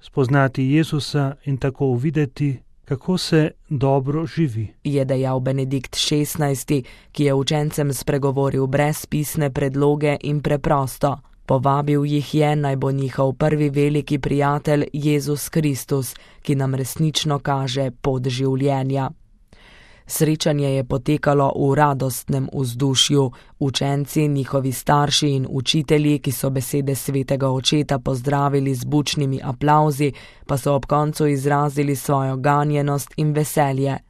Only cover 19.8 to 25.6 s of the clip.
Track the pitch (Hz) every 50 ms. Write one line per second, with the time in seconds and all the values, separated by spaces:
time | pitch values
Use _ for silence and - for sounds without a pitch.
19.8 | - - - - _ - - - 160 151 156 156 - 170 151 143 143 139 135 135
20.8 | 131 127 139 135 127 - 151 147 - - 143 143 139 139 - - 139 139 135 139
21.8 | 151 147 139 131 135 131 127 - - - 139 135 131 - - - 135 123 117 120
22.8 | 139 139 135 123 - - 147 143 135 127 123 - - - - - 151 139 123 -
23.8 | - 139 139 143 143 131 - 156 151 147 147 139 135 - - 139 131 135 127 -
24.8 | - - 147 147 147 139 - - - 147 139 135 131 - - 135